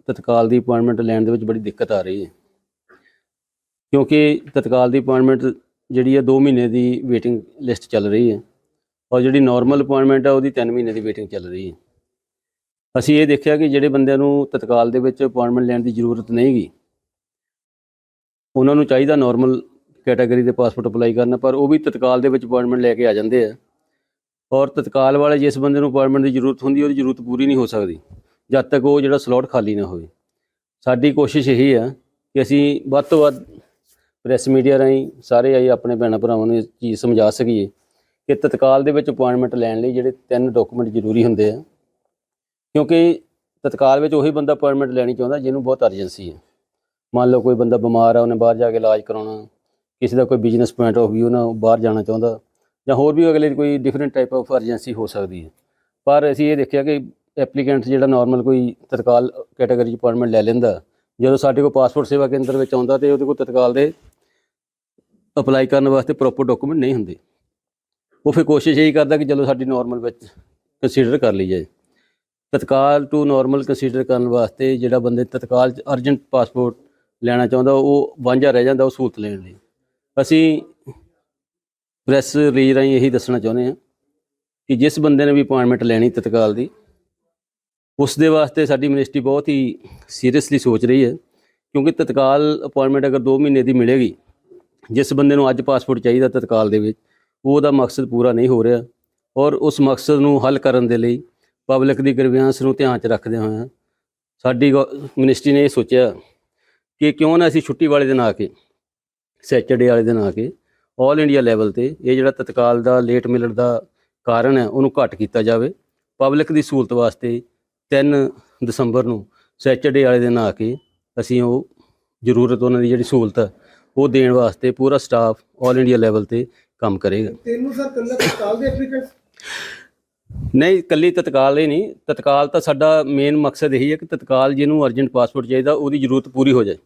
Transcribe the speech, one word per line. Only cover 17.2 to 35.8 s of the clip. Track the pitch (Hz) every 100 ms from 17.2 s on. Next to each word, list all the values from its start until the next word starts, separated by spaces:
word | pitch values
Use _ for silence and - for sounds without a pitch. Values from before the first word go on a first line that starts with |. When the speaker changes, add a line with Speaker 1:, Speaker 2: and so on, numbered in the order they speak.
| _ _ _ _ _ _ _ _ _ _ _ _ _ 131
Speaker 1:
ਉਹਨਾਂ | 131 147
ਨੂੰ | 147
ਚਾਹੀਦਾ | 131 139 139
ਨਾਰਮਲ | 127 120 131 127 - _ _ _ -
ਕੈਟਾਗਰੀ | 120 120 123
ਦੇ | 123
ਪਾਸਪੋਰਟ | 120 120 - 117
ਅਪਲਾਈ | 110 117
ਕਰਨਾ, | 113 120 123
ਪਰ | 131
ਉਹ | 135 139
ਵੀ | 151
ਤਤਕਾਲ | 151 120 127 127
ਦੇ | 135
ਵਿੱਚ | 131 117
ਅਪਾਇੰਟਮੈਂਟ | 123 123 123
ਲੈ | 120 113
ਕੇ | 120
ਆ |
ਜਾਂਦੇ | 104 110 123 110
ਆ। | 120 _ _ _ _ _ _ _ _ -
ਔਰ | 135 139
ਤਤਕਾਲ | 147 - 135 131 143
ਵਾਲੇ | 147 147
ਜਿਸ | 143 135
ਬੰਦੇ | 139 143
ਨੂੰ | 143
ਅਪਾਇੰਟਮੈਂਟ | 135 135 135 135
ਦੀ |
ਜ਼ਰੂਰਤ | 131 131 131
ਹੁੰਦੀ | 135 139
ਉਹਦੀ | 147 139
ਜ਼ਰੂਰਤ | 131 127
ਪੂਰੀ | 120 123 139
ਨਹੀਂ | 131
ਹੋ | 113
ਸਕਦੀ | 110 98 80 _ - _ _ -
ਜਦ | 135 127
ਤੱਕ | 143 131
ਉਹ | 143
ਜਿਹੜਾ | 135 143
ਸਲੋਟ | 143 123 127
ਖਾਲੀ | 127 104 104
ਨਾ | 98
ਹੋਵੇ। | 90 80 _ _ _ _ _ _ _ -
ਸਾਡੀ | 127 143
ਕੋਸ਼ਿਸ਼ | 143 143 151 135
ਇਹੀ | 123 139
ਆ | 123 95
ਕਿ | - _ _ _ 139
ਅਸੀਂ | 131 143 143 143 135
ਵੱਧ | 139 143
ਤੋਂ | 160
ਵੱਧ | 147 127 - - _ _ _ _ _ _ 120
ਪ੍ਰੈਸ | 127 -
ਮੀਡੀਆ | 131 127 135
ਰਾਹੀਂ | 135 135 135 -
ਸਾਰੇ | - 120 127 131
ਆਈ | 127
ਆਪਣੇ | 117